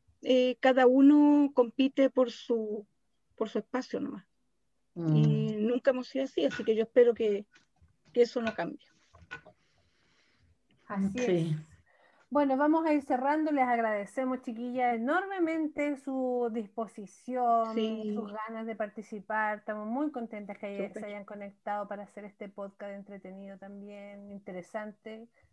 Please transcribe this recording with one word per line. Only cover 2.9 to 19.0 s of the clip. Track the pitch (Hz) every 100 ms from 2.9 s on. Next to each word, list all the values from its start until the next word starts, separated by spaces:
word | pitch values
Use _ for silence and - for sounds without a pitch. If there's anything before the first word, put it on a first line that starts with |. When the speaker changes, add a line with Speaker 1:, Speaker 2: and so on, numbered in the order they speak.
| _ _ _ _ -
Speaker 1:
por | 214
su | 214
espacio | - 247 254 196
nomás. | 196 196 - _ _ _ _ _ _
Speaker 2:
Mm. | 175 165 156
Speaker 1:
Y | 151 147 147 214
nunca | 214 247 277
hemos | 254 247
sido | 262
así, | 269 -
así | 285 -
que | 220 220
yo |
espero | 226 254 240
que, | 220 220 202 - _ _ _ _ _ _
que | 240
eso | 233 247
no | 226
cambie. | 196 170 - _ _ _ - - - - _ _ _ _ _ _ _ _ _ _ _ _ _ -
Speaker 3:
Así | 196 196 247
Speaker 2:
Sí. | 240 175 165
Speaker 3:
es. | 156 - - _ _ _ _ -
Bueno, | 285 277 262
vamos | 302 320 320
a |
ir | 302
cerrando. | 285 254 269 311 311
Les | 285 247
agradecemos, | 233 226 208 202 - 254 254
chiquillas, | 254 226 247 254 247
enormemente | 226 247 349 392 392 320 320 311 302 294 269
su | 277 262 254 247 233
disposición, | 226 202 - 214 - 196 - - 254 240 233 226
Speaker 1:
Sí. | 226 220 220 220
Speaker 3:
sus | 214 208
ganas | 208 220 226 226
de |
participar. | 214 208 220